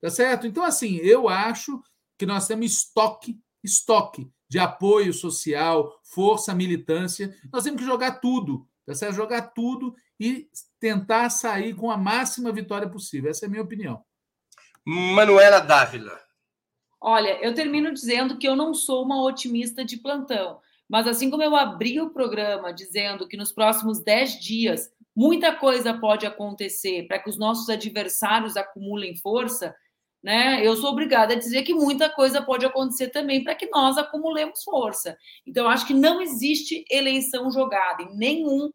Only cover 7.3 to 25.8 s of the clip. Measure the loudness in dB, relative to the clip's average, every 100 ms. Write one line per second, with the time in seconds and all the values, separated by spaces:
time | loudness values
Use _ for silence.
7.3 | -12 -8 -4 -4 -4 -2 -2 -2 -2 -2
8.3 | -2 -2 -6 -8 _ -14 -8 -6 -4 -4
9.3 | -4 -6 -4 -4 -4 -8 -10 _ _ -4
10.3 | -4 -8 -20 -20 _ -2 -2 0 0 2
11.3 | -2 -2 -2 -4 -4 -4 -2 0 0 -2
12.3 | -4 -6 -6 -6 -6 -6 -8 -10 -6 -6
13.3 | -6 -6 -8 -8 -8 -8 -10 _ _ _
14.3 | _ _ _ _ _ -6 -2 2 4 8
15.3 | 10 12 10 8 6 6 -2 -12 -16 _
16.3 | _ _ _ _ _ _ _ 2 2 2
17.3 | 0 -2 -2 -2 0 -2 -4 -2 0 -2
18.3 | -2 -2 0 0 -2 -2 -2 -2 0 0
19.3 | -2 -4 -4 -4 -8 -10 -10 -8 -6 -4
20.3 | -4 -4 -10 _ _ _ 0 0 0 -2
21.3 | 0 2 2 2 -2 -4 -4 -6 -4 -4
22.3 | -2 -4 -4 -6 -12 -8 -6 -4 -6 -10
23.3 | -8 -8 2 2 2 -2 -4 2 2 2
24.3 | -4 -8 -2 -2 -2 -6 _ _ 2 4
25.3 | 6 2 4 2 2